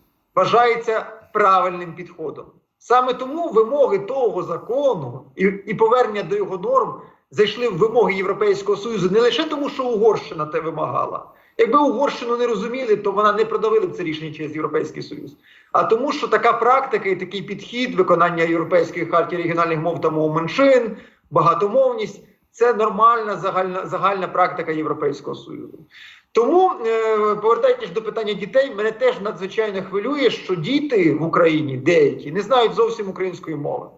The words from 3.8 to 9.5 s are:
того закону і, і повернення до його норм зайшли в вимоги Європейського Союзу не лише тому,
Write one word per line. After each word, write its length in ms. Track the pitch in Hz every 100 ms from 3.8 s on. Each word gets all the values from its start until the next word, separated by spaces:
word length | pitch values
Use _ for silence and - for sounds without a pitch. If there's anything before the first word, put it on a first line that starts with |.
| 226 196
того 440 | 196 269 226 175
закону 840 | 151 165 - 262 285 185 127 147 - -
і, 100 | 196
і 280 | 190 208
повернення 500 | 202 226 254 220 208
до 120 | 165 208
його 220 | 180 185
норм 440 | 214 262 196 - - _ _
зайшли 380 | 131 208 240 240
в 80 | 160
вимоги 360 | 220 240 190
Європейського 640 | 196 190 190 208 190 - 196
Союзу 320 | 233 214 175
не 100 | 214
лише 240 | 240 247
тому, 260 | 311